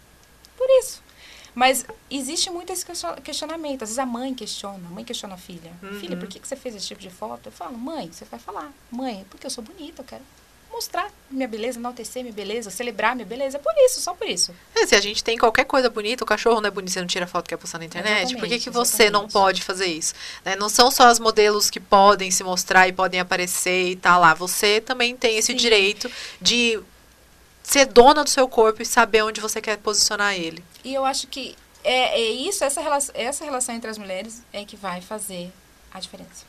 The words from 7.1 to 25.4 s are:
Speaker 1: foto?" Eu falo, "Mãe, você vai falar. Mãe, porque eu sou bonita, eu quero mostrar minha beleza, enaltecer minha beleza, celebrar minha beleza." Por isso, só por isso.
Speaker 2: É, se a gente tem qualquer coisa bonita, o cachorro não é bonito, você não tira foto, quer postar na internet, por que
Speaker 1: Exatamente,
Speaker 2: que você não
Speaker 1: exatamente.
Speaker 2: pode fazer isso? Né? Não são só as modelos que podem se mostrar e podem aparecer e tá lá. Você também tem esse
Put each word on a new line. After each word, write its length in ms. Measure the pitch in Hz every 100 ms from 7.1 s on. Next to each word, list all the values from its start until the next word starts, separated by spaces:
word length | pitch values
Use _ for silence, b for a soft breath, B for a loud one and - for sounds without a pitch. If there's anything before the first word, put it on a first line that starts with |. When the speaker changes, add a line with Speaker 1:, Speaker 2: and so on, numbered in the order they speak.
Speaker 1:
foto?" 360 | 180 220 240 214
Eu 60 |
falo, 240 | - 339 240
"Mãe, 320 | 254 320 175
você 120 | 165 -
vai 120 | 233
falar. 320 | - 403 302 285 _
Mãe, 340 | 240 262 196 190
porque 160 | - 277
eu 40 |
sou 140 | -
bonita, 380 | 220 381 302 330
eu 40 | 269
quero 160 | 226 269 _ _ _ _
mostrar 400 | 466 - 349 403 - _
minha 200 | 269 262
beleza, 320 | 214 233 247
enaltecer 420 | 240 247 220 254
minha 100 | 247
beleza, 380 | 208 196 233 208
celebrar 460 | - 240 208 214 247
minha 100 | 196
beleza." 320 | 240 277 277
Por 140 | 554 640
isso, 220 | 508 -
só 140 | -
por 140 | - 403
isso. 260 | 180 - 175 _ 453
Speaker 2:
É, 100 | 440
se 80 |
a 60 | 214
gente 240 | 196 214
tem 120 | - 233
qualquer 280 | 240 226
coisa 260 | - 277 247
bonita, 320 | 220 208 254
o 40 | -
cachorro 340 | 208 233 226
não 80 | 208
é 20 |
bonito, 220 | 196 185
você 80 | 185
não 60 | 180
tira 180 | 190 175
foto, 220 | 175 175
quer 80 | 165
postar 220 | - 165
na 60 | 165
internet, 480 | 175 202 208 190 247
por 100 | 175
que 80 |
Speaker 1:
Exatamente, 100 | 233
Speaker 2:
que 60 | 247
você 400 | 240 240 - 214
não 100 | 208
Speaker 1:
exatamente. 80 | 208
Speaker 2:
pode 300 | 214 190 185
fazer 240 | - 185 190
isso? 280 | 160 - - B B
Né? 100 | - 190
Não 120 | 208
são 200 | 202 247
só 180 | - 247
as 100 | 233
modelos 500 | 226 214 208 208 -
que 100 | -
podem 500 | 185 202 196 196 190
se 140 | 180
mostrar 420 | 190 180 - 185 185
e 60 |
podem 260 | 185 185 180
aparecer 680 | 180 185 180 - 180 185 180
e 80 | 185
tá 200 | 190 180
lá. 160 | 170
Você 460 | 160 180 - 208 208
também 360 | 233 254 240 247
tem 200 | 233
esse 140 | 220